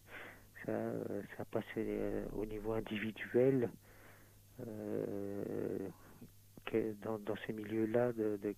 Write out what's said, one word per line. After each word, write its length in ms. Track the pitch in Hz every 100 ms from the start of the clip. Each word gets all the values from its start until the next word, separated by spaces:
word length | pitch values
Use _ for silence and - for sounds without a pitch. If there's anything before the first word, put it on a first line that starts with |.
| - - - - - -
ça, 60 | -
euh, 520 | 110 113 113 110 101 101 -
ça 80 | -
passe, 180 | 113 - -
euh, 480 | 104 104 104 104 104 104
au 100 | 107
niveau 260 | 107 107
individuel, 960 | 110 107 107 107 104 - 120 131 135 117 - - - - - - - - - 117
euh, 1120 | 107 104 104 107 101 101 101 107 104 101 98 98 - - - - - - -
que 300 | - 113 110 104
dans, 160 | 107 110
dans 180 | 104 101 -
ces 60 |
milieux-là, 600 | 110 104 110 110 117 123
de, 260 | 113 107 104
de, 120 | 104